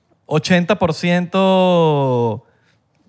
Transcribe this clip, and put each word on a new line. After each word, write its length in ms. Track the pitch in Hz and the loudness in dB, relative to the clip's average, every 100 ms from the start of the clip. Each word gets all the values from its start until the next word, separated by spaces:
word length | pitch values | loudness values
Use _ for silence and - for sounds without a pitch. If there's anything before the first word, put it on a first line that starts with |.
| _ _ - | _ _ -4
ochenta 500 | 151 - 180 175 208 | -4 0 0 0 -2
por 160 | 175 | -2
ciento 1500 | 160 175 175 175 190 190 190 185 175 160 147 135 123 117 107 - _ _ _ _ _ | -2 -2 -2 -2 0 2 2 2 2 2 0 0 0 -2 -4 -12 _ _ _ _ _